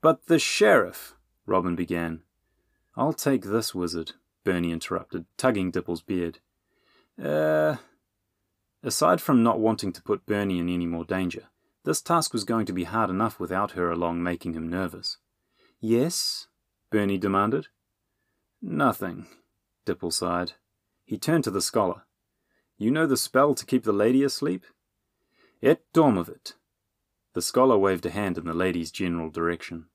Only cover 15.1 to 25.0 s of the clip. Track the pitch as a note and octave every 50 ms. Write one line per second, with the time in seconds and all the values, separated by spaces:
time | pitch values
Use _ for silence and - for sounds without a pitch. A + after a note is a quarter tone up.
15.1 | - _ _ _ _ _ _ _ _ _ _ _ _ _ - A2 A#2 A#2 C3+ E3+
16.1 | - - - - - - - _ _ _ _ _ _ _ _ _ - G#2 G2+ G2
17.1 | G2 F#2 G2+ G2 F#2+ G2 G2+ A2 C3 D3+ D#3 - _ _ _ _ _ _ _ _
18.1 | _ _ _ _ _ _ _ _ _ _ B3 F3+ E3 D3+ C#3+ B2 G#2+ - - F2
19.1 | F2 F#2 F#2 - - _ _ _ _ _ _ _ _ _ _ - F2 - - E2+
20.1 | - - F2+ F2 F2 F2 F2+ - - _ _ _ _ _ _ _ _ _ _ _
21.1 | A2 G2 - D3 E3 E3 B2+ A2+ F#2 G2 - - - A#2 G2 F2+ - - _ _
22.1 | _ _ _ _ _ _ _ _ _ _ _ _ _ _ G#2 A2+ C#3 D#3 D#3+ C#3+
23.1 | C3 A2+ - - - - C#3+ D3 C3+ - - - C3 B2+ - G#2+ G#2 G2+ G#2 A#2
24.1 | B2+ C3+ C#3 C3+ - - C#3+ D#3+ F3+ F3+ _ _ _ _ _ _ _ _